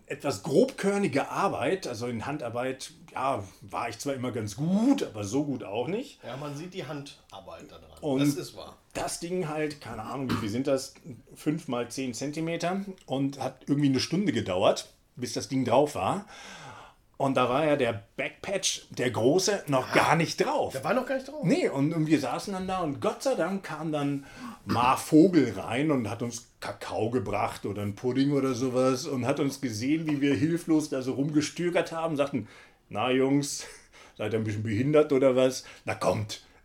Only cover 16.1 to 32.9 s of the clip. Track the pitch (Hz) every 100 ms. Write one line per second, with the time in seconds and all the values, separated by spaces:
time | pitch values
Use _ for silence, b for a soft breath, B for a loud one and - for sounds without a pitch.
16.1 | 185 - B B B B B B B _
17.1 | - 139 127 120 131 156 143 117 107 -
18.1 | - 151 - - 196 - - - 123 123
19.1 | 107 120 180 214 196 143 135 110 - 120
20.1 | 160 156 - 233 294 - 135 156 247 247
21.1 | 262 262 302 190 330 202 135 147 165 156
22.1 | 147 123 160 - 185 185 185 160 123 208
23.1 | 233 269 214 165 196 - 151 160 151 143
24.1 | 139 B B 254 B - 117 123 135 -
25.1 | 156 185 170 120 95 90 120 156 131 104
26.1 | 113 120 - - _ - - - 92 110
27.1 | 123 104 101 113 - 113 98 101 101 127
28.1 | 131 139 139 131 117 131 123 131 127 151
29.1 | 135 117 143 143 - 131 104 131 160 156
30.1 | 143 143 131 156 170 - 156 151 135 123
31.1 | 123 147 147 143 - 175 175 - 165 165
32.1 | 143 139 117 104 B B B _